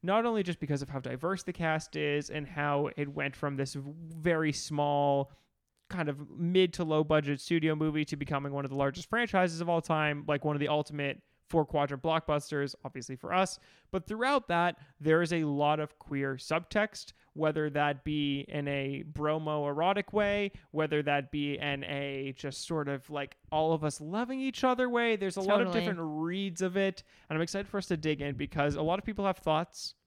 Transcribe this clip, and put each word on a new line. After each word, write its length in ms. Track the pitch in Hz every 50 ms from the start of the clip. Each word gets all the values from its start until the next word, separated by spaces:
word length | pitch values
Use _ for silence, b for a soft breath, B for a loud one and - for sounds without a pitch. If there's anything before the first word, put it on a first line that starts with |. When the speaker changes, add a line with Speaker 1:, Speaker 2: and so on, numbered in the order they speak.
| -
Speaker 1:
not 220 | 170 196 220 233
only 180 | 240 226 220 190
just 160 | 175 170 -
because 220 | - 139 147 139
of 80 | 139 135
how 100 | 143 135
diverse 440 | 127 131 123 127 156 170 190 180 -
the 100 | - 170
cast 420 | - 170 160 156 160 - - -
is 340 | 156 151 147 143 147 147 -
and 180 | - 151 147 143
how 420 | 180 151 147 147 147 143 147 147 - -
it 120 | 147 143
went 260 | 143 151 143 139 131
from 200 | - - 143 139 135
this 180 | 135 135 -
very 800 | 139 135 143 151 165 170 160 165 160 156 180 170 160 160 156 143
small 760 | - - - 156 147 147 147 147 143 143 143 139 139 139 139 b b b b _ _ _ _ _ _ _ _
kind 180 | - 180 165 151
of 220 | 143 139 147 -
mid 420 | 78 - 170 170 180 190 185 175 170
to 120 | - 180
low 180 | 160 156 156 156
budget 380 | 151 156 151 147 143 143 139
studio 340 | - - 170 170 151 160 156
movie 300 | 151 156 156 151 156 151
to 100 | - -
becoming 380 | 143 143 135 156 139 139 143 139
one 100 | 139 139
of 80 | 135
the 60 | 135 139
largest 320 | 139 139 139 180 170 -
franchises 500 | - 233 240 220 - 190 185 180 165 165
of 80 | 170 170
all 140 | 170 165
time, 420 | 160 - 165 156 151 147 147 147 147 -
like, 180 | 151 143 -
one 100 | 151 147
of 60 | 147
the 80 | 143 143
ultimate 520 | 151 151 147 - 147 147 143 139 139 - _ _ _ _ _ _
four 160 | - 170 151
quadrant 360 | - - 151 143 139 143 131
blockbusters, 720 | 127 160 160 160 - - 151 147 139 - 151 147 143 139 - - _
obviously 320 | 151 - 135 117 - 131 123
for 160 | - 170 -
us. 260 | 185 190 180 - - b b b b b b
But 160 | - 190 175 -
throughout 400 | 208 220 240 262 285 269 226 -
that, 300 | 170 170 175 175 165 - B B B B
there 200 | 143 151 156 165
is 120 | 175 160 175
a 100 | 170 160
lot 380 | 151 143 139 147 147 151 156
of 180 | 151 147 - _
queer 360 | - - 143 139 139 135 135
subtext, 760 | 127 - - 160 165 175 _ - 214 208 220 - - - - b b b b b
whether 360 | - 156 156 151 156 151 151
that 340 | 139 151 147 147 143 135 -
be 400 | 156 151 151 147 143 139 139 - -
in 220 | - 151 143 143
a 320 | 143 139 135 135 139 139 165
bromo 640 | 156 151 - 147 151 156 160 156 156 151 151 147 143
erotic 460 | 143 147 165 180 196 202 196 - -
way, 400 | 208 208 202 202 208 202 196 B B B B
whether 320 | - 151 156 151 156 151 147
that 260 | 143 143 143 139 143
be 280 | - 147 143 143 143 -
in 240 | - 143 139 139 139
a 500 | - 143 139 143 139 135 135 135 139 131 -
just 280 | - 143 131 - -
sort 220 | - 170 156 147 143
of, 220 | 139 135 131 -
like, 260 | 151 147 139 139 - _ _ -
all 220 | - 156 156 160 165
of 100 | 156 151
us 160 | 151 - -
loving 400 | 151 151 180 214 240 233 262 262
each 240 | 262 269 247 - -
other 240 | 254 247 240 254 247
way. 300 | 240 240 233 233 226 208
There's 180 | 196 190 175
a 60 | 196
lot 180 | 190 190 208 202
of 80 | 196 185
Speaker 2:
Totally. 180 | 175 - 175 208
Speaker 1:
different 120 | 196 170 165 156 151 151
reads 400 | 160 170 175 190 196 196 170 170
of 160 | 185 185 180 196
it, 260 | 196 196 185 - - b b b b b
and 60 | 156
I'm 60 | 156
excited 260 | 170 170 - 196 202 190
for 100 | - 202
us 80 | 190 -
to 100 | 190 160
dig 240 | 151 160 151 139
in 140 | 143 143 143
because 400 | - 147 139 - 151 143 147 143
a 60 | 143
lot 160 | 151 160 175 190
of 60 | -
people 220 | - 214 202 202
have 140 | 196 185 -
thoughts 560 | - 165 156 156 170 - _ - - - - _ _